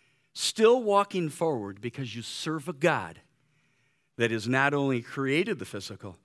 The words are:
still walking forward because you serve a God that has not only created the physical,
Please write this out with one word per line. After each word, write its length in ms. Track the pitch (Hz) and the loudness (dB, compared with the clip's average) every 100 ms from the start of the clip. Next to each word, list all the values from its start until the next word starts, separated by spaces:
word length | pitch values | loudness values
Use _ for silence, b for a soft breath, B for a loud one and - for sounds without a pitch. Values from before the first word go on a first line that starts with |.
| b b b | b b b
still 480 | - - - 220 254 | -6 -4 4 6 6
walking 460 | 214 202 202 185 160 | 4 2 2 0 -2
forward 540 | - 165 131 101 101 | 0 -2 -2 -4 -8
because 340 | 123 - 127 113 | -10 -8 -8 -10
you 60 | |
serve 480 | 113 - 160 160 139 | -10 -8 -6 -6 -8
a 40 | |
God 460 | 143 165 135 85 82 _ _ _ _ _ _ _ _ _ - | 0 2 2 -2 -12 _ _ _ _ _ _ _ _ _ -2
that 160 | 117 | 0
has 160 | 113 107 | 0 0
not 260 | 131 139 | 2 4
only 280 | 143 139 123 | 2 0 -2
created 580 | 117 - 135 147 208 160 | -4 -6 -2 0 0 -4
the 60 | - | -8
physical, 520 | 104 - 98 101 87 | -10 -12 -12 -14 -16